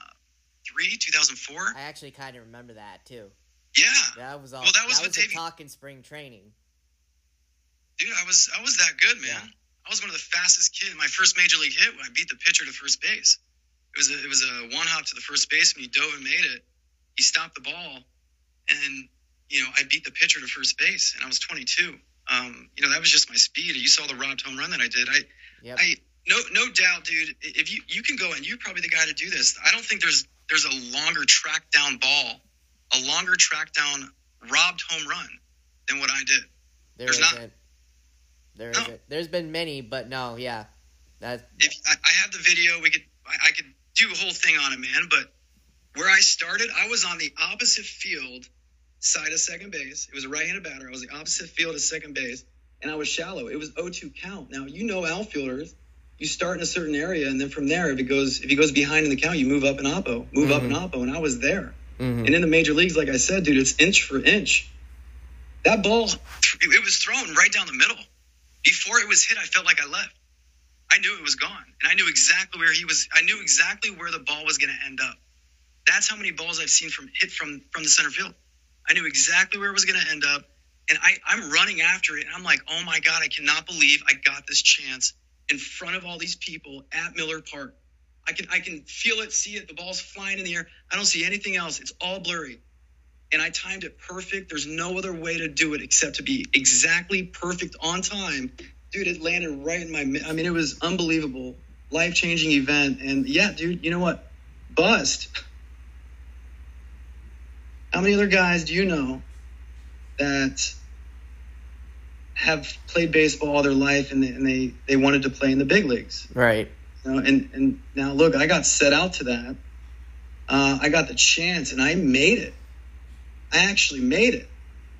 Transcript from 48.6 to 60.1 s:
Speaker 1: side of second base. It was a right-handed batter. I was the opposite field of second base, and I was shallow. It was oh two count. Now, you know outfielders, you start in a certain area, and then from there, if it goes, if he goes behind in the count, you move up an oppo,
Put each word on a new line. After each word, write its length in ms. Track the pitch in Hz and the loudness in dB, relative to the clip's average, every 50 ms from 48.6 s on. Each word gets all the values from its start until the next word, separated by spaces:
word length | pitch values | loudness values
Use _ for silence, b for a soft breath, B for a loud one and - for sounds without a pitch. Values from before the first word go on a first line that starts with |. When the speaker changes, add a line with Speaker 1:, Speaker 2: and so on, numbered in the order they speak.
| _ _ _ _ _ _ _ - | _ _ _ _ _ _ _ -2
Speaker 1:
side 320 | - - - 156 151 - | 0 0 0 0 -2 -4
of 60 | - - | -4 -2
second 320 | - 175 170 170 196 202 | -4 -4 -6 -8 -12 -12
base. 360 | 170 147 135 135 143 - - - | -10 -10 -10 -10 -10 -12 -12 -10
It 40 | 139 | -10
was 100 | 139 135 | -10 -10
a 40 | 135 | -6
right-handed 360 | 147 151 160 170 185 196 170 | -6 -6 -6 -6 -6 -8 -10
batter. 220 | 156 135 135 131 127 | -12 -14 -14 -16 -14
I 20 | |
was 120 | 131 127 127 | -14 -14 -14
the 80 | 123 139 | -14 -14
opposite 340 | 147 156 - - - 170 170 | -10 -6 -6 -6 -6 -6 -6
field 240 | - 165 165 165 156 | -4 -4 -4 -2 -2
of 60 | 143 | -4
second 340 | - - 160 156 151 151 139 | -4 -4 -4 -6 -8 -10 -8
base, 300 | 135 131 120 123 131 - _ _ _ _ _ _ - | -8 -8 -8 -10 -12 -16 _ _ _ _ _ _ -12
and 80 | - 151 | -10 -8
I 40 | 156 | -6
was 120 | 156 147 143 | -6 -6 -4
shallow. 400 | - 165 165 185 190 165 120 113 | -4 -6 -6 -8 -8 -10 -10 -8
It 80 | 135 151 | -10 -10
was 140 | 156 151 - | -10 -10 -10
oh 120 | 160 175 180 | -10 -10 -8
two 200 | 175 - 165 143 | -10 -12 -14 -16
count. 400 | - - 156 185 202 175 135 123 | -16 -14 -14 -12 -12 -14 -14 -12
Now, 140 | 131 135 135 | -12 -12 -12
you 200 | 139 151 185 226 | -12 -10 -8 -6
know 200 | 226 190 185 170 | -4 -4 -4 -4
outfielders, 680 | 160 165 190 214 - - 147 135 131 127 139 160 170 - - _ - - - - - - - | -4 -4 -6 -6 -6 -6 -6 -4 -4 -6 -8 -10 -12 -16 -20 _ -20 -20 -20 -20 -20 -14 -10
you 80 | 156 | -8
start 300 | 151 - - 175 175 185 | -6 -4 -2 -2 -2 -2
in 60 | 170 | -2
a 40 | 170 | -4
certain 280 | - - 180 165 151 147 | -4 -4 -4 -2 -2 -2
area, 340 | 143 156 185 185 156 143 135 | -2 -2 -2 -2 -2 -2 -2
and 100 | 135 131 | -2 -2
then 120 | 143 135 | -2 -4
from 180 | 131 151 143 139 | -4 -2 0 0
there, 220 | 160 180 175 156 | 2 2 2 0
if 80 | 135 127 | 0 0
it 60 | 131 | 0
goes, 360 | 123 139 139 135 131 - - | 0 2 2 2 0 -2 -2
if 80 | - 131 | 0 2
he 80 | 143 | 4
goes 160 | 139 156 147 | 4 4 4
behind 320 | 131 147 143 147 156 156 156 | 4 2 2 2 2 2 2
in 60 | 147 | 2
the 60 | 135 127 | 2 2
count, 160 | 143 165 175 151 | 0 0 2 2
you 80 | 131 | 2
move 180 | 131 143 143 135 | 4 4 4 4
up 140 | 139 139 139 | 2 2 0
an 60 | 139 | 0
oppo, 420 | 139 165 190 - 131 | -2 0 -2 -2 -2